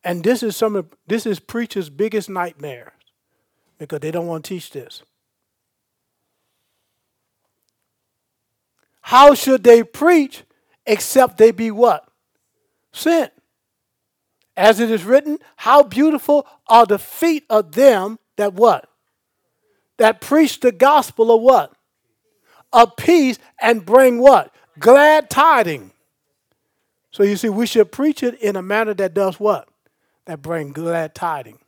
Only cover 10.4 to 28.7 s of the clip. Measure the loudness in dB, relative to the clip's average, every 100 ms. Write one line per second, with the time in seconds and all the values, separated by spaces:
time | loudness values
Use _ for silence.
10.4 | _ _ _ _ -6 -6 -2 0 0 4
11.4 | 2 2 -8 0 0 0 _ _ _ _
12.4 | _ _ _ _ _ -8 -2 -2 -4 _
13.4 | _ _ _ _ _ _ _ _ _ _
14.4 | _ 0 2 2 -2 -4 0 0 0 -10
15.4 | _ _ 2 2 2 0 -2 -2 -2 -2
16.4 | -2 _ 2 2 4 -2 -6 -6 -4 -4
17.4 | _ -4 -2 2 4 4 -4 -12 _ -8
18.4 | -6 0 0 0 -6 _ _ _ _ _
19.4 | _ _ _ _ _ _ -2 -2 -4 0
20.4 | 0 0 -4 0 2 2 -2 -4 0 2
21.4 | 4 2 0 _ _ _ _ _ _ _
22.4 | _ _ _ 2 2 0 0 2 0 -6
23.4 | _ _ -4 -4 2 2 4 4 4 4
24.4 | 0 _ _ _ 4 4 6 2 0 0
25.4 | 2 2 -2 -8 -14 _ _ _ _ _
26.4 | _ _ _ _ _ _ _ -2 -2 -2
27.4 | -6 -4 -4 -2 -2 -2 -6 -4 -8 -6
28.4 | -8 -8 -6